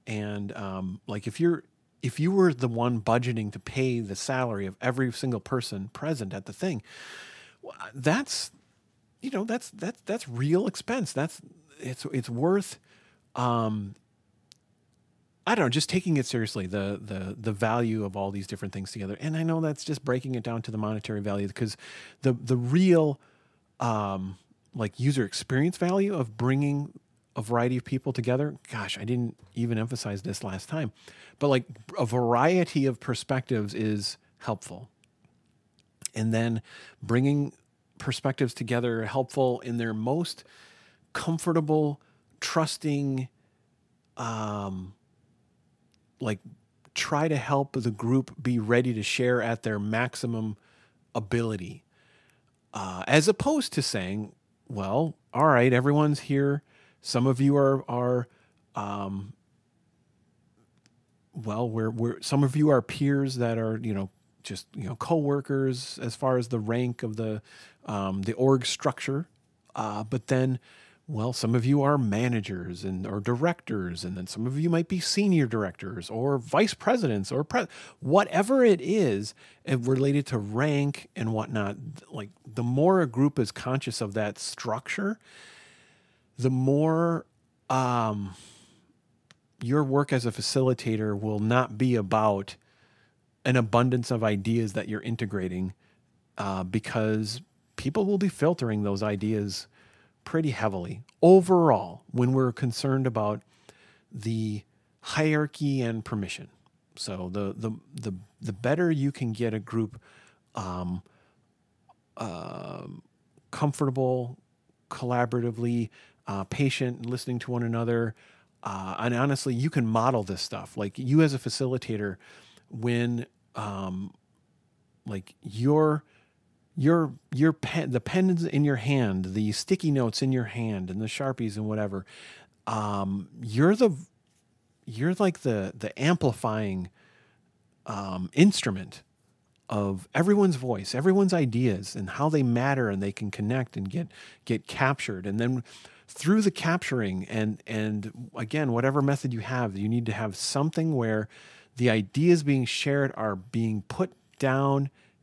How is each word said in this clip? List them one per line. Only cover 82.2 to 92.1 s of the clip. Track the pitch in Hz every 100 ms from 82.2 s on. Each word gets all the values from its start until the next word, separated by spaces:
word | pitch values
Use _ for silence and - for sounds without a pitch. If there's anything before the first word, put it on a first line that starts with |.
| 104 -
the | - 110
more | 120 131 170 190
a | 143
group | 120 143 -
is | 110
conscious | - 127 135 - -
of | 104
that | 107 107 -
structure, | - - 120 113 - - 202 220 _ - - - - - _ _ _ _ _ -
the | 127
more, | 131 135 143 160 160 170 165 - _ _ _ -
um, | 131 127 120 113 101 98 90 - - _ _ _ _ _ _ _ _ _ -
your | 120 147
work | 135 139 143
as | 131 117
a |
facilitator | 113 - 135 131 120 117 110 107 101
will | 107 104
not | 110 123 123 107
be | 127 120
about | 98